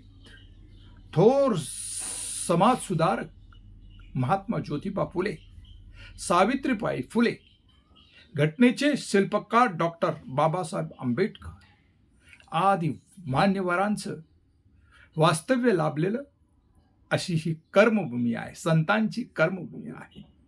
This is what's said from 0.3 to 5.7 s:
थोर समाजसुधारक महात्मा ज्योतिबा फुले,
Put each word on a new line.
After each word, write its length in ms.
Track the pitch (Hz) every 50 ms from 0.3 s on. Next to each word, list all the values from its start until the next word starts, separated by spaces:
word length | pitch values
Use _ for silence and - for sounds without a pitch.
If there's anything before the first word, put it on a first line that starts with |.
| - - - - - - - - - - - - - - - -
थोर 420 | - 151 190 233 269 277 277 262 214 160 123 - - - - - - - - - - - - - - - - -
समाजसुधारक 800 | 175 170 196 240 254 254 - - 180 156 160 185 226 - - - - - - - - - - - - - - - - - - - -
महात्मा 440 | 135 123 131 196 196 - - 202 156
ज्योतिबा 460 | - - 147 147 - 196 190 185 151
फुले, 320 | 156 - 170 190 202 156 - - - - - - -